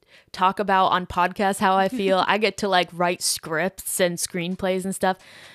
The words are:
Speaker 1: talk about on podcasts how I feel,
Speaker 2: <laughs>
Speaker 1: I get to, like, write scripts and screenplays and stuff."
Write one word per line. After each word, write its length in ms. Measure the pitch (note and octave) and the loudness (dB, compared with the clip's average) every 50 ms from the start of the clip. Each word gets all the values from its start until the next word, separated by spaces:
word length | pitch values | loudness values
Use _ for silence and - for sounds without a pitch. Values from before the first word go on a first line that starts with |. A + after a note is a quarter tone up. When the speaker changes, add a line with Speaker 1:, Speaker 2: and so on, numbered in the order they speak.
| _ _ - - _ _ - | _ _ -20 -20 _ _ -4
Speaker 1:
talk 260 | - F#3 F#3+ F#3+ - | 0 0 0 2 0
about 280 | G#3 F#3+ G3 F#3+ F#3+ - | 0 2 2 4 4 4
on 180 | - F3+ F3+ - | 2 0 -2 -2
podcasts 520 | - F3+ F3 F3+ F#3 - G#3 F#3+ G3 - | -2 0 0 0 0 0 0 0 0 2
how 160 | G#3+ F#3+ F#3+ F#3+ | 2 2 4 4
I 100 | F#3+ F#3+ | 2 2
feel, 340 | B3+ B3 G3 F#3+ F#3+ F#3 - | 0 -2 0 2 2 2 4
Speaker 2:
<laughs> 40 | - | 2
Speaker 1:
I 100 | F#3+ G#3 | 2 2
get 200 | G#3+ G3+ F#3+ - | 2 0 -2 -2
to, 100 | A3 G3 | -2 0
like, 220 | F#3+ F3+ F3 - E3+ | 2 2 0 0 -2
write 280 | E3 F3+ F3 F3+ - | -2 -2 -2 -2 -2
scripts 800 | - - - - - - D#3+ D3+ E3+ F#3+ - - - - - - | -2 -4 -4 -4 -6 -6 -4 -2 -2 -4 -4 -8 -10 -8 -2 0
and 180 | F#3 F3 F3 E3 | 0 0 0 -2
screenplays 640 | - - - F3+ E3+ F3 F#3 - G3+ F#3 F#3 F#3+ F3+ | -6 -6 -6 -6 -6 -6 -6 -4 -2 -2 -2 -2 -4
and 80 | F#3+ F#3+ | -6 -4
stuff." 220 | - - F#3 F#3 - - - - - - - - | -2 0 0 -2 -2 -6 -18 -20 -20 -20 -20 -20